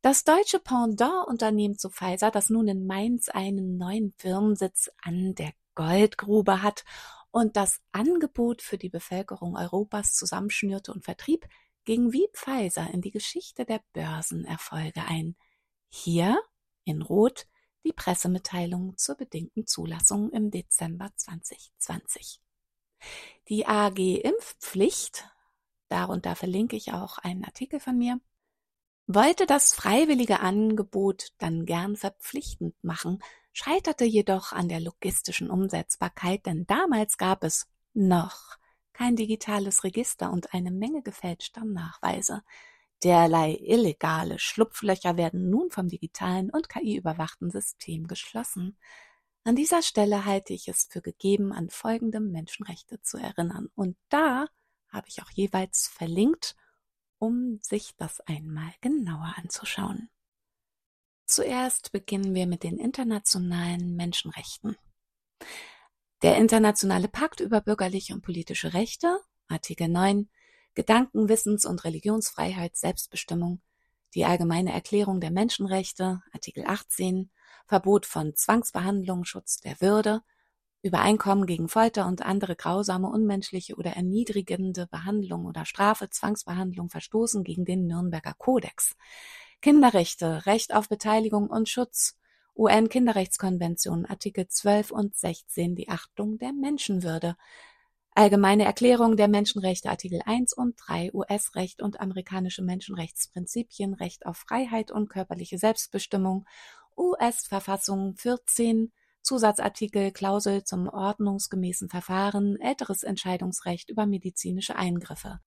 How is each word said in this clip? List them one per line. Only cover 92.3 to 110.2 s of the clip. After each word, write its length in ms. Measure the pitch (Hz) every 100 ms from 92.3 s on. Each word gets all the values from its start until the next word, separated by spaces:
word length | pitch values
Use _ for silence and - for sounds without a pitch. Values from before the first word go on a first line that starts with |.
| _ _ -
U-N-Kinderrechtskonvention, 1500 | 220 208 226 254 240 202 185 - 190 180 170 170 180 165 180
Artikel 420 | 196 202 196 180
zwölf 420 | - 208 208 208
und 260 | 220 202 -
sechzehn, 600 | 175 170 - - 170 180
die 120 | -
Achtung 500 | 170 - - 208 220
der 140 | 247
Menschenwürde. 840 | 277 269 294 - 190 175 160 170 175 _ - - _ _ _ _
Allgemeine 500 | - 208 202 196 208
Erklärung 520 | 202 - 247 240 233 214
der 120 | 208
Menschenrechte, 600 | 208 208 208 185 180 -
Artikel 320 | 180 185 170 -
eins 260 | 233 247
und 220 | - 247 233
drei, 340 | - 170 175
U-S-Recht 680 | - 190 202 - - 185 -
und 200 | 208 208
amerikanische 640 | 196 190 185 190 185 -
Menschenrechtsprinzipien, 1300 | 185 185 - 190 165 - - - 175 233 233 - 196
Recht 320 | 196 180 - -
auf 100 | 175
Freiheit 540 | - 233 254 226 220
und 180 | - 208
körperliche 500 | 190 185 175 175 185
Selbstbestimmung, 840 | 214 220 - 202 - 202 190 190 190 - - - _ -
U-S-Verfassung 1200 | 359 349 240 240 - 196 190 196 - 196 196 196
vierzehn, 760 | 240 247 - - 233 220 226 _ _ _
Zusatzartikel, 880 | - 262 220 208 208 - 214 208 196
Klausel 540 | 190